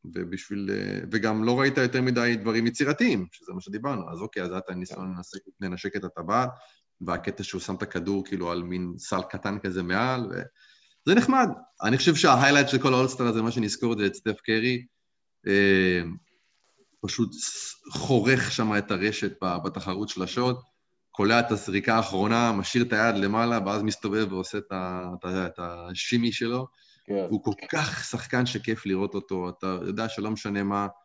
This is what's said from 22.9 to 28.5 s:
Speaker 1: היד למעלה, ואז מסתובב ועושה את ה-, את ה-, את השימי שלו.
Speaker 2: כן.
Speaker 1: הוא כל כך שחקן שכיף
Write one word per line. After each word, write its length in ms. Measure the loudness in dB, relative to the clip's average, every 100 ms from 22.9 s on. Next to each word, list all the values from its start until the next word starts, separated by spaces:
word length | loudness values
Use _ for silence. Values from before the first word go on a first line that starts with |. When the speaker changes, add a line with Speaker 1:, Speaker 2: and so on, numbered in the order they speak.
Speaker 1:
היד 240 | 4 2 2
למעלה, 420 | 0 2 2 0 0
ואז 160 | 0
מסתובב 500 | -2 -2 -2 0 -2
ועושה 260 | -4 -6 -8
את 140 | -8
ה-, 380 | -8 -6 -6 -8 -8
את 60 |
ה-, 220 | -4 -2 -4
את 120 | -6
השימי 760 | -10 -10 -12 -8 -2 0 0
שלו. 340 | -2 -2 -4 -6 _ _ _ -6
Speaker 2:
כן. 200 | -4 -2
Speaker 1:
הוא 140 | -2
כל 80 | -2 -4 -4
כך 320 | -2 -2 -4
שחקן 420 | -8 -8 -4 -2
שכיף 400 | 0